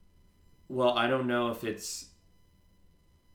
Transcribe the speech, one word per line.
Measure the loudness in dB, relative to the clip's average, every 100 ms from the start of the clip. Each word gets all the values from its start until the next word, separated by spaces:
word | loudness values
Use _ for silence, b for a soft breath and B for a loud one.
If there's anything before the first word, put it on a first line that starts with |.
| -20 _ -20 _ -20 -20 -8
well, | 0 2 4
I | 2
don't | 2 2
know | 0 0
if | -2
it's, | -6 -6 -8 -12 -14 -20 _ -20 _ _ _ _ -20 _ _ _ _